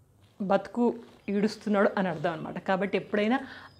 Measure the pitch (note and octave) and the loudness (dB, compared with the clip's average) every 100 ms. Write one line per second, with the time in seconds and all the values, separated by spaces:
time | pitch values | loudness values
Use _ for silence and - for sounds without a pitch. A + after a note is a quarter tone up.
0 | _ _ _ - F#3+ G3 G3 - A#3+ A#3 | _ _ _ -8 0 0 0 0 0 0
1 | - - - G3+ G#3 - - G#3 G#3 - | -8 -14 -4 0 0 0 0 4 4 2
2 | F#3 D#3+ E3+ D#3+ D3+ - - F#3+ G3 F#3+ | -2 -2 -4 -4 -8 -6 -2 0 0 -2
3 | - G#3 G#3 C4 C4+ - - | -2 0 2 2 -2 -14 -10